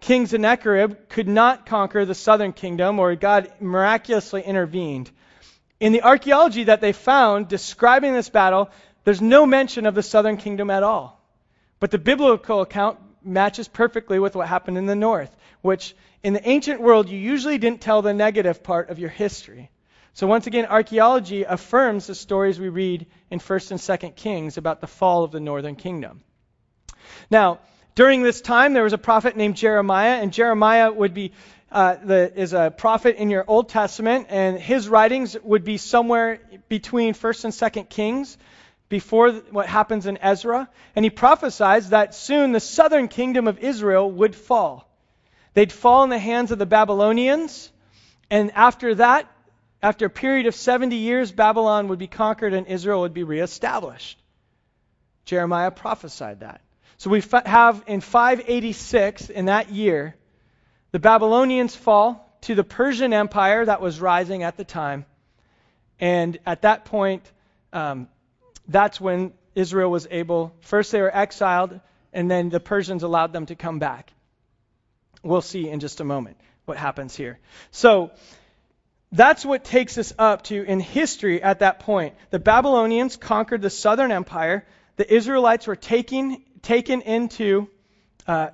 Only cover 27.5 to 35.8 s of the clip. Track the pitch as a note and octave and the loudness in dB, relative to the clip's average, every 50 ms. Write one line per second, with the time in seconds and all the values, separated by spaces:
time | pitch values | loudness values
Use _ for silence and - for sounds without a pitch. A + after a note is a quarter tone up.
27.5 | E3+ - _ _ _ _ _ _ _ - B3+ C4+ C4+ B3+ B3 A#3+ A#3 A#3+ - - | 2 -2 _ _ _ _ _ _ _ 4 6 6 6 4 2 0 -2 -2 -4 0
28.5 | A#3+ A#3+ C4+ C#4+ C4+ B3 A3 G#3+ G#3+ G#3 - A#3+ A3+ A3 G#3 B3 G#3 A3 G#3 G#3 | 2 4 4 4 4 2 2 2 0 -2 0 0 0 2 2 0 -2 -2 -2 -2
29.5 | F#3+ - A3 G#3+ G#3+ G#3 G3+ G3 F#3+ F#3+ G#3 A#3 B3+ A#3+ G#3 G3+ - A3+ A#3 A#3 | -2 0 0 2 2 2 2 2 0 2 2 2 0 0 -2 -4 -2 0 0 2
30.5 | A3 G#3 G#3+ A3 A3+ A3+ A3+ A3 G#3+ A3 G3+ G3 F3 G3+ G3 F3+ - - - - | 2 4 4 4 6 4 4 2 2 0 -2 -2 -2 -6 -10 -10 -12 -16 -20 -20
31.5 | _ _ _ _ - G3+ F#3 F#3 F3+ - F#3+ F#3+ F#3+ F#3 F3+ F3+ F#3 G3 F#3 E3 | _ _ _ _ 0 2 2 2 2 -2 -2 2 2 2 2 2 -2 -6 -6 -2
32.5 | F#3 F3 E3 D#3+ D#3 - - A3 A3 A3 - A#3+ A3 - G#3 G#3 G3+ F#3+ F#3+ - | 0 0 0 0 -2 -2 0 0 0 2 2 0 0 0 -2 -2 -2 -2 0 2
33.5 | G#3+ A#3 A3+ - - A3 G#3 G3 - - A3 A3 B3 C4 A3 - G3+ G3 F#3+ F#3 | 2 2 2 0 -2 -2 -2 -2 -4 -4 -2 0 0 -2 -2 -4 -4 -2 -2 -2
34.5 | F#3 F3+ D#3 D3 B3+ C4 G3+ G#3+ A3+ G#3+ A3 A3 B3+ C4+ B3+ G#3 - A3 - A3 | -2 -4 -4 -2 -2 -2 0 2 4 4 4 4 2 -2 -4 -6 -10 -12 -2 0
35.5 | G#3+ G#3+ E3 G#3 G#3+ - | 0 0 0 -4 -6 -8